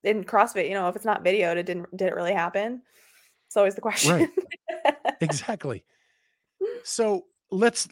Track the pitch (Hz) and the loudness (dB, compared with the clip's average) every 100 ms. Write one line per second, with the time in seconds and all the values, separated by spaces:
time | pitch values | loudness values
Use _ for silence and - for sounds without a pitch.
0 | 202 214 180 214 233 202 160 196 180 196 | -2 0 2 4 4 2 -2 -2 -2 -2
1 | 220 208 180 202 175 175 175 175 175 185 | -2 0 2 2 2 0 -2 -6 -8 -2
2 | 185 - 175 196 170 196 220 247 - _ | -2 0 0 0 0 -2 -4 -6 -14 _
3 | _ _ _ _ - 208 202 196 220 - | _ _ _ _ -2 2 2 2 -4 0
4 | 147 175 320 - - - - - - 294 | 4 4 2 0 -6 -8 -12 -2 0 0
5 | - - 160 143 - 214 143 101 - _ | -2 -2 -2 -2 -6 -6 -6 -8 -12 _
6 | _ _ _ _ _ - 415 480 - - | _ _ _ _ _ -8 -8 -8 -6 -2
7 | 220 190 - _ - 190 226 - - | 0 -2 -6 _ -6 0 2 2 -4